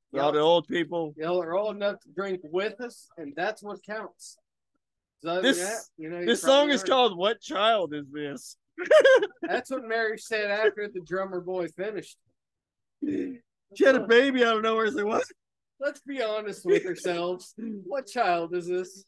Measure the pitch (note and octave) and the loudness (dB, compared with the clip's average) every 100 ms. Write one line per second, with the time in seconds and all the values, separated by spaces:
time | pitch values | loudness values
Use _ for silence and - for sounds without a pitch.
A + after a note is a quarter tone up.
0 | _ C3+ C#3+ D3+ D#3+ E3+ - F3 D#3 E3+ | _ -2 2 4 6 4 2 -2 -2 -4
1 | D#3 D#3 D#3 F3+ E3 F3+ G#3+ G3+ G3+ G3 | -6 -6 -4 -2 -2 -2 -2 -2 -4 -4
2 | _ F3 G3 F#3 D3+ F3 G#3 G#3 A#3+ - | _ -8 -6 -6 -4 -4 -4 -6 -12 -14
3 | - - D3 C#3+ F#3+ G#3+ G#3 G3 - G#3+ | -20 -14 -12 -6 -6 -6 -12 -14 -12 -12
4 | C#4+ - - - _ _ _ _ _ _ | -12 -16 -20 -20 _ _ _ _ _ _
5 | _ _ E3 F3+ A#3 F3+ F#3 A3 - - | _ _ -4 2 2 2 -2 -6 -10 -14
6 | D#3 F3 F3+ A#3 C4 C#4 D4 C4+ - B3+ | -10 -4 0 2 6 6 6 2 2 4
7 | A#3+ F3 G3 A3+ - C#4+ A3 A3 D#3+ D3 | 4 2 -2 -2 -4 0 2 2 0 -6
8 | C#3+ D3 D3 C#3+ - - _ - F4 D#5 | -10 -8 -8 -10 -14 -20 _ -12 6 8
9 | C5+ C5 G4 - - G#3+ - C4 A3+ A3+ | 8 6 4 -4 -4 -4 -4 -8 -4 -2
10 | A3 A3 - A3 G#3 G3+ A3 G#3 G#3 F#3 | -2 -4 -6 -4 -2 2 0 0 -6 -10
11 | D#3+ F#3 F#3+ F3+ F3 F#3 E3 E3+ G3+ G3+ | -6 -6 -4 -6 -6 -6 -6 -6 -8 -8
12 | - - _ _ _ _ _ _ _ _ | -12 -20 _ _ _ _ _ _ _ _
13 | D4 - C#4 B3+ _ _ _ G3+ C#4+ B3+ | -6 -4 -6 -10 _ _ _ 2 4 4
14 | G3+ A#3 C#4 B3+ A#3 A3 A3 A3 A3 G#3 | 4 4 6 2 2 2 0 0 0 -2
15 | G3+ A#3 - - _ _ _ _ C#4 C#4+ | -2 -2 -4 -10 _ _ _ _ -6 -6
16 | C4+ C4+ A3 G#3+ G#3+ F#3 F3 G#3 F#3+ E3+ | -10 -6 -4 -4 -6 -6 2 2 2 -4
17 | F3+ E3+ F3 F3+ - - A3+ G#3 F3+ C#4 | -4 -4 -4 -6 -10 -14 -10 -10 -8 -8
18 | C4 B3 G3+ E3+ E3 F3 E3+ F3+ F#3 - | -6 -2 0 0 -2 -6 -4 -6 -6 -14